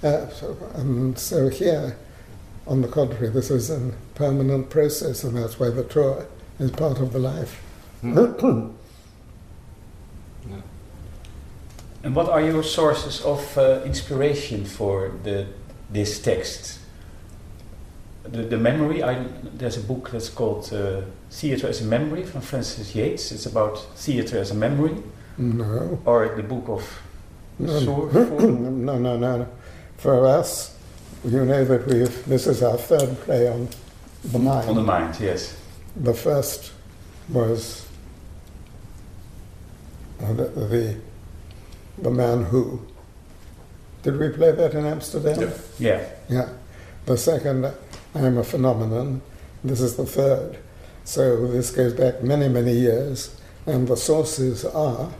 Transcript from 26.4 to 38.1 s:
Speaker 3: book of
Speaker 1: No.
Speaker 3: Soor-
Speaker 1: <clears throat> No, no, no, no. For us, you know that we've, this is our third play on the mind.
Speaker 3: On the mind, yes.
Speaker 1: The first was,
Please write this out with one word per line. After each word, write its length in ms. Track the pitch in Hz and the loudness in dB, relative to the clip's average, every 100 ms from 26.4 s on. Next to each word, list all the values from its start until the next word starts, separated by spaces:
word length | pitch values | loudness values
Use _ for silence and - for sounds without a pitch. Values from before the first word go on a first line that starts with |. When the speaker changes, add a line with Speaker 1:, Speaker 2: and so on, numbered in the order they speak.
Speaker 3:
book 240 | 104 117 - | -4 -6 -4
of 300 | 104 - - - - - - - - | -6 -6 -12 -16 -16 -18 -18 -18 -6
Speaker 1:
No. 200 | 160 151 | 0 2
Speaker 3:
Soor- 320 | 131 143 151 | 2 2 4
Speaker 1:
<clears throat> 300 | 131 - 147 | 6 6 6
No, 560 | 220 127 123 131 123 131 | 6 6 0 0 0 2
no, 200 | 123 120 | 2 2
no, 200 | 123 120 | 2 0
no. 100 | 120 - - - - - | -2 -8 -18 -18 -18 -2
For 280 | 135 131 131 | 4 8 8
us, 480 | 147 - - - - - - - - | 8 4 -4 -8 -12 -18 -18 -16 -8
you 220 | 127 123 127 | 0 2 4
know 180 | 139 127 | 6 6
that 200 | 123 135 | 4 6
we've, 380 | 123 120 - - | 4 4 0 2
this 220 | 131 - | 2 4
is 160 | 117 | 4
our 140 | 120 117 | 4 4
third 380 | - 160 135 127 | 4 4 4 0
play 260 | - 127 120 | 0 4 4
on 220 | 120 120 - - - - - - | 2 -4 -8 -18 -20 -20 -14 -2
the 140 | 120 | 2
mind. 300 | 135 135 113 | 4 4 2
Speaker 3:
On 60 | 110 | 2
the 60 | |
mind, 360 | 104 90 82 82 | 4 2 0 -2
yes. 360 | 101 90 - - - - - - | -2 -2 -4 -12 -16 -16 -14 -2
Speaker 1:
The 180 | 123 | 0
first 580 | 113 - 147 131 - - - - - - - - | 2 2 2 2 -4 -10 -16 -18 -18 -18 -18 -2
was, 560 | 117 113 113 - - - - - | 2 2 0 -2 -12 -14 -16 -18